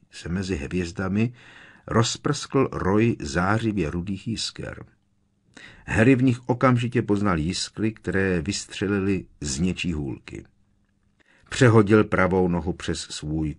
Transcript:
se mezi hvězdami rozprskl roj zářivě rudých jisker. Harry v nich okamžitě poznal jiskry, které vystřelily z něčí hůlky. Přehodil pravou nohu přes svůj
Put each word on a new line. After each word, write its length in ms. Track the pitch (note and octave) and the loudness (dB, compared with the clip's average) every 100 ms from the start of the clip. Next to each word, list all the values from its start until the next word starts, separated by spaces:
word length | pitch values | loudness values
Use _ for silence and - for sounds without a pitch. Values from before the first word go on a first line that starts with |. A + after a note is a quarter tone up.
| _ | _
se 180 | - E2 | -14 -6
mezi 260 | F2+ F#2 E2 | -4 -4 -4
hvězdami 800 | C#2 F2 E2+ E2+ F#2+ G2+ A#2 - - - - - - | -4 -6 -6 -6 -4 -2 -2 -4 -20 -20 -20 -20 -4
rozprskl 800 | - A#2 - D#3 D3 - C#3 C3 | 0 0 -2 -4 -4 -2 0 0
roj 440 | - - G#2 A#2 - | -2 0 2 2 0
zářivě 720 | D2 D2+ F2+ A2 A2 G2+ D2+ | -4 -2 0 0 0 -2 -2
rudých 380 | F2 F#2 F#2+ - | -4 -6 -8 -6
jisker. 560 | G2+ - - - - - _ _ _ _ _ _ - - - - | -6 -8 -10 -12 -14 -18 _ _ _ _ _ _ -20 -20 -16 -4
Harry 300 | G#2 A#2 B2+ | 2 4 6
v 80 | |
nich 260 | C3 A#2+ - | 4 0 -2
okamžitě 520 | A#2+ C3+ B2 A#2+ A#2+ | 2 2 2 0 -2
poznal 380 | G#2 G2+ G2+ E2+ | 0 0 2 0
jiskry, 520 | D#2 F#2 - - A2 | 0 -4 -8 -4 -4
které 500 | A2+ - F#2+ F#2+ F2+ | -4 -4 0 0 0
vystřelily 840 | D#2 G2+ - - G2 G2+ F#2+ F#2+ - - | -2 -6 -8 -6 -2 -2 0 -2 -6 -12
z 180 | D2 C#2 | -8 -4
něčí 340 | F2+ E2+ F2+ | -2 -2 -4
hůlky. 520 | D#2 C2+ A#1 - G#1+ - _ _ _ _ _ _ _ _ _ - | -6 -6 -10 -14 -16 -18 _ _ _ _ _ _ _ _ _ -10
Přehodil 540 | - B2 A2 G2+ G#2+ | 4 6 8 8 6
pravou 440 | G#2 F2 F#2 F#2 F#2 | 6 2 2 2 2
nohu 260 | E2+ E2 | 0 -4
přes 260 | - - D#2+ | -6 -6 -8
svůj 560 | - - D2+ D#2+ D#2 | -8 -10 -6 -4 -4